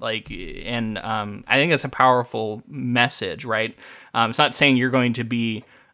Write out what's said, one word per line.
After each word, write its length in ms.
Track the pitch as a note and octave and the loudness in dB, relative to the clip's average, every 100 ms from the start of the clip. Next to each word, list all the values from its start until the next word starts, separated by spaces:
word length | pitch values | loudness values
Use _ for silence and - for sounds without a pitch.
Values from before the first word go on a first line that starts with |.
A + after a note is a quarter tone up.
Like, 280 | A#2 A2 - | -6 -6 -8
and, 720 | F2 F2 D2+ E2+ A#2+ A2 G#2 | -12 -12 -12 -6 -4 -4 -4
um, 460 | A2 A2 G#2 G2+ - | -4 -4 -4 -8 0
I 80 | |
think 160 | C3 D#3+ | 2 4
that's 140 | D3 | 0
a 40 | C#3+ | 0
powerful 760 | - C3 B2 A#2 A2+ A2 G#2+ - | 2 4 4 2 -4 -6 -6 -10
message, 760 | D3 B2+ B2 A#2+ - G2 E2 | -8 -2 2 2 0 -6 -6
right? 320 | B2+ A2 A2+ - - - - | -4 -2 -4 -8 -20 -20 -6
Um, 180 | A#2 A2+ | 0 2
it's 100 | A2+ | 4
not 160 | D3+ - | 2 4
saying 200 | C#3+ B2+ | 4 4
you're 140 | B2+ | 4
going 220 | B2+ B2 | 2 2
to 100 | A#2+ | 0
be, 400 | A#2 A#2 A#2 G#2+ - - _ | -2 -2 -2 -4 -10 -20 _